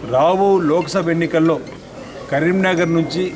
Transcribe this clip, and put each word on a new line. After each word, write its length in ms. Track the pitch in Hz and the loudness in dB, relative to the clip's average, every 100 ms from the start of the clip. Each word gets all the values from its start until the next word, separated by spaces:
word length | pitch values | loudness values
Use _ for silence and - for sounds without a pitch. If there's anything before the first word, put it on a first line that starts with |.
| 110 | 0
రాబో 340 | 127 156 190 196 190 160 | 2 2 4 4 4 2
లోక్సభ 380 | 160 160 202 170 | 0 0 -2 0
ఎన్నికల్లో 420 | 165 165 165 160 143 - - - - - - - | 0 0 2 2 0 -4 -16 -18 -18 -16 -16 -4
కరీంనగర్ 600 | 139 160 185 185 175 170 165 | -2 0 2 2 2 2 0
నుంచి 240 | 160 170 185 | 0 -2 -4